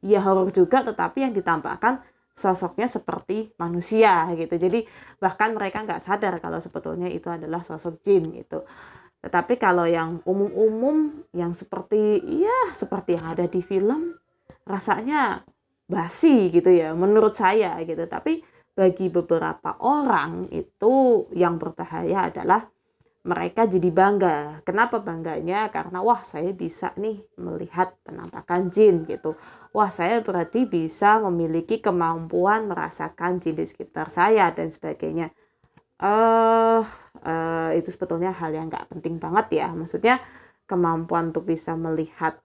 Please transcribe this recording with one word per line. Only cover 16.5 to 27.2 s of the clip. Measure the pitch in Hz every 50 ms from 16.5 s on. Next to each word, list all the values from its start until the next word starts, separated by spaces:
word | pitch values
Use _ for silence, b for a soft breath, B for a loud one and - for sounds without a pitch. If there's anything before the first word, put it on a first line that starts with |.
gitu | 165 170 170 185 180
ya, | 175 160 156
menurut | 160 170 180 196 208 220 220 214 208 -
saya | 214 185 202 220 208 175 165 170 165
gitu. | 165 160 156 170 170
Tapi | - - - 311 320 320 B B B B B B _
bagi | - 190 185 175 - 190
beberapa | 180 165 180 165 - 170 165 160 160 156 - _ - - -
orang | - 247 285 302 285 254 220 165 139 160 165 175 185 -
itu | - 82 - _ _ _ 202 220 254 269 269 254 233 202 - -
yang | - 170 180 175 170 165
berbahaya | 160 165 156 - 170 - 160 165 170 170 175 196 180 165 -
adalah | - - 175 185 226 226 - _ _ _ _ _ _ _ _ _ _ _
mereka | 175 - 165 170 170 - 233 226
jadi | 220 180 185 165 180
bangga. | 160 185 185 196 208 202 185 175 156 147 147 147 151 156 - -
Kenapa | 175 208 233 247 240 220
bangganya? | 202 - 165 165 165 165 156 156 156 170 185 208 220 214
Karena, | - 160 156 175 180 185 190
"Wah, | 226 240 -
saya | - - - 151 160 185
bisa | 196 180 175 165 165 - - - - 185
nih | 202 220 214 202